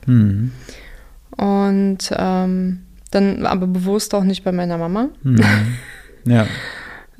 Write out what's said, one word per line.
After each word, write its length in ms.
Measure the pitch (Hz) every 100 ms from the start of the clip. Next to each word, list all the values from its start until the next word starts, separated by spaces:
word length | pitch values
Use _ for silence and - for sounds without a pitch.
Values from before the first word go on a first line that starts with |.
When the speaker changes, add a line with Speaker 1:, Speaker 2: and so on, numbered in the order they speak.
| -
Speaker 1:
Mhm. 420 | 120 104 101 123 123 - - - - - - - -
Speaker 2:
Und, 760 | 202 196 196 196 196 190 - -
ähm, 640 | 190 185 185 185 185 180 - - -
dann 340 | 196 196 - -
aber 200 | 190 185
bewusst 480 | 185 185 208 -
auch 100 | 202
nicht 200 | 190 185
bei 80 | 185
meiner 260 | 180 175 170
Mama. 300 | 170 196 277 -
Speaker 1:
Mhm. 180 | 135 113
Speaker 2:
<laughs> 40 | 104 104 113 120 - - - - 120
Speaker 1:
Ja. 160 | 120 107 - - - - - - -